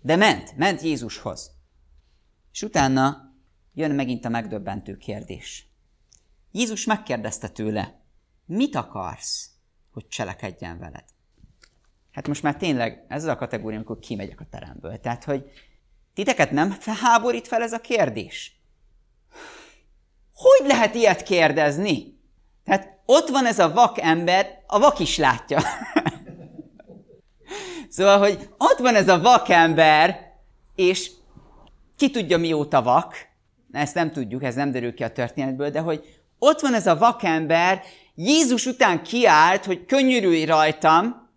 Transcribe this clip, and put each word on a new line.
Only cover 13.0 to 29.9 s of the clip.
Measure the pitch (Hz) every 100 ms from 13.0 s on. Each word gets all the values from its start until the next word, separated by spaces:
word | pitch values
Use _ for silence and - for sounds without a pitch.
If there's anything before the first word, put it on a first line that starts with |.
| _
ez | 147
az | 160
a | 127
kategória, | 120 113 110 107
amikor | 110 110
kimegyek | - 107 98 -
a | -
teremből. | - - - 80 120
Tehát, | 120 123
hogy | - 139 139 _ _ _ _ _ _
titeket | - 208 240 151
nem | 143 180 196 -
háborít | 214 240 233 233 233 -
fel | 233
ez | 233
a | 226
kérdés? | - 233 151 110 95 - - _ _ _ _ _ _ _ _ - - - - _ _ _ _ _ _
Hogy | _ 254 508 285
lehet | 254 214 240
ilyet | 220 180
kérdezni? | - 180 160 147 151 143 208 143 - _ _ _ _ _
Tehát | - 196 - _ -
ott | 277 330
van | 269 247
ez | 208
a | 170
vak | 175 233 233
ember, | 165 160 170 185 202 - _
a | 208
vak | 285 -
is | 175 -
látja. | 139 117 - 143
<laughs> | - - - - - - - - - - - _ - - _ _ _ _ _ 403 370 349 -
Szóval, | - 196 202
hogy | 202 180 - _
ott | 294 523
van | 247 220
ez | 180
a | 180
vak | 196 247 -
ember, | 175 165 160 156